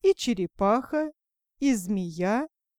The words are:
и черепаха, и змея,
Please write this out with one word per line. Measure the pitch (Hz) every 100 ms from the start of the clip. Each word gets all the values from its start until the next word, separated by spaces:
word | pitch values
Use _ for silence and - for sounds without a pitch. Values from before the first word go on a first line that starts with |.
и | 381
черепаха, | 392 - 233 175 - 196 233 254 302 311 - _ _ _ -
и | 277
змея, | 240 180 202 180 165 180 226 311 _ _